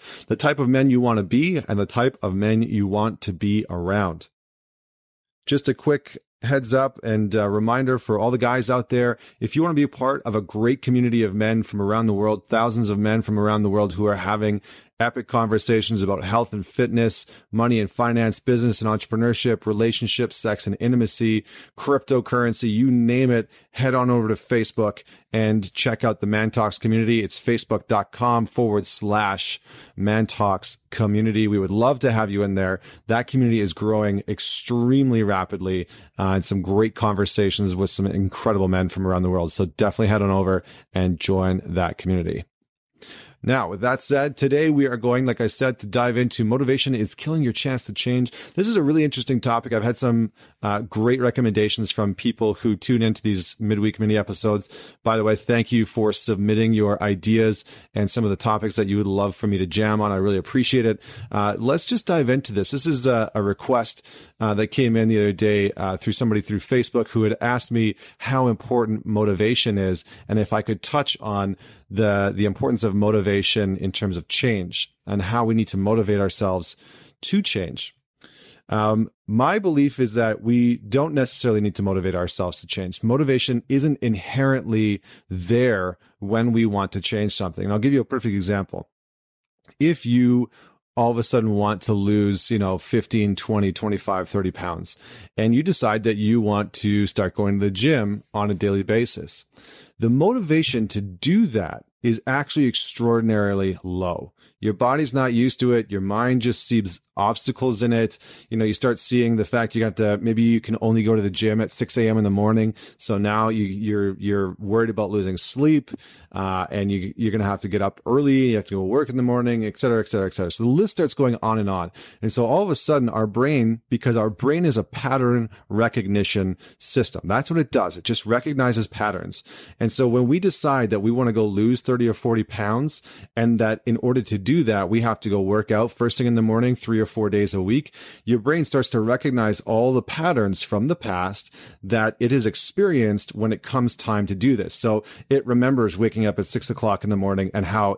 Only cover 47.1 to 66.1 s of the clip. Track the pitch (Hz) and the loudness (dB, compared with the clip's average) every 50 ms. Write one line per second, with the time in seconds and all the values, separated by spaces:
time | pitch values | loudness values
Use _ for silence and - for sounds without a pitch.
47.1 | - - - 151 160 160 143 120 107 - - 139 131 120 - - 101 - - 123 | -4 -8 -6 -4 -2 0 0 0 0 -2 -2 -2 -4 -4 -6 -8 -6 -4 -2 0
48.1 | 123 123 123 - - - - - - 175 202 226 226 196 147 143 156 160 151 139 | 0 0 0 -2 -4 -10 -16 -10 -4 -2 -2 0 2 2 2 4 4 2 2 2
49.1 | - 131 120 - 131 113 - 127 117 117 - 113 117 107 104 123 120 - 135 120 | 0 -2 -2 0 -2 0 0 0 -2 -2 -2 -2 -2 0 0 0 -2 0 0 2
50.1 | 117 117 113 104 _ _ - - _ - - 104 101 104 113 104 - 107 110 120 | 2 2 0 -2 _ _ -20 -20 _ -8 -4 -4 -2 -4 -4 -4 -2 0 2 2
51.1 | 127 131 123 120 - 131 123 110 98 107 107 107 - 117 107 - - - 104 101 | 2 2 0 0 0 2 0 2 2 2 2 2 0 -2 -2 -4 -2 -2 -2 -2
52.1 | 92 - - 117 - - 113 107 101 - - 113 104 - - - 123 113 113 110 | -2 -2 -2 -4 -2 0 0 -2 0 0 0 -2 0 0 0 0 0 2 2 0
53.1 | 107 - - 107 101 92 87 - - - 110 104 110 101 104 110 - - 110 107 | 0 0 -2 -2 -2 -2 -4 -6 -8 -6 -2 -2 0 0 0 -2 0 0 0 2
54.1 | 107 104 98 - 95 - - 107 104 104 - - - - - - - _ - 113 | 2 0 0 -2 -4 -2 0 0 0 0 -2 -8 -16 -20 -20 -20 -12 _ -2 0
55.1 | 113 110 107 110 110 - - - 120 117 110 - 123 113 107 - - 117 107 107 | 0 2 2 2 0 0 0 0 2 2 2 2 2 2 2 0 0 0 0 2
56.1 | 98 - - - 107 95 101 107 107 110 113 113 113 107 104 101 101 - 104 104 | 0 0 0 -2 0 0 0 2 2 2 2 2 2 2 2 2 0 0 0 -2
57.1 | 101 87 80 110 110 110 110 110 104 - - - - - - _ - 107 101 98 | -2 0 0 2 4 4 4 2 2 -2 -6 -14 -16 -20 -18 _ -4 -2 -2 -2
58.1 | - 123 113 101 98 - - 117 107 104 110 104 - 110 104 98 101 104 101 98 | 0 0 0 0 -2 -2 0 0 0 0 -2 -2 -2 -2 0 0 0 0 0 0
59.1 | 95 101 101 101 - - - 107 98 92 95 87 - 107 107 107 107 107 104 104 | 0 0 0 -2 -2 -2 -2 -2 0 0 -2 -2 0 0 0 2 2 0 0 0
60.1 | 98 95 95 104 98 92 - - - 131 120 - 135 127 113 113 107 - - - | 0 0 2 2 0 0 -2 -2 0 0 0 2 2 2 2 2 0 -2 -6 -18
61.1 | - - - - - 104 104 104 101 - 113 131 147 170 - - 247 220 - - | -18 -18 -12 -6 -2 -2 0 0 -2 -2 0 0 0 -2 -2 -2 -4 -4 -2 0
62.1 | 175 160 131 120 127 139 - - 104 101 95 - 143 135 139 165 143 123 123 131 | 0 2 2 2 2 0 0 -2 -2 -2 -2 -2 -2 -2 -2 0 0 0 2 2
63.1 | 120 113 110 - - 107 98 101 98 - - - 127 120 113 - - - - - | 2 2 0 -2 -2 -2 0 -2 -2 -2 -2 0 0 0 0 -2 -6 -12 -14 -20
64.1 | - - - - _ - 110 107 104 104 110 - - 139 127 117 113 113 110 110 | -20 -20 -20 -16 _ -4 -2 0 0 0 0 -2 0 2 2 4 4 4 4 4
65.1 | 110 104 104 104 92 - 107 104 104 101 98 98 - - 95 95 95 90 - 113 | 4 4 2 2 2 2 2 2 2 2 2 0 -2 -2 -6 -6 -4 -4 -4 -4